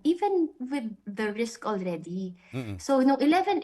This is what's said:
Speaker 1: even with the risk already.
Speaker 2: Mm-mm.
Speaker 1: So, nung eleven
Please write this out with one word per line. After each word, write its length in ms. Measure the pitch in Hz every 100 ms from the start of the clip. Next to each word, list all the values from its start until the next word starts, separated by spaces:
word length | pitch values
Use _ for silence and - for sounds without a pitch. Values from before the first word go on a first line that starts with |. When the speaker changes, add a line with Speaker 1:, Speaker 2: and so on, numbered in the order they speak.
| 302
Speaker 1:
even 480 | 349 403 381 311 -
with 240 | 254 285 226 196
the 300 | 208 202 214
risk 320 | 208 233 - 214
already. 720 | 202 180 165 165 185 185 180 -
Speaker 2:
Mm-mm. 240 | 127 113 92
Speaker 1:
So, 240 | - 269
nung 160 | 262 269
eleven 400 | 285 359 381 349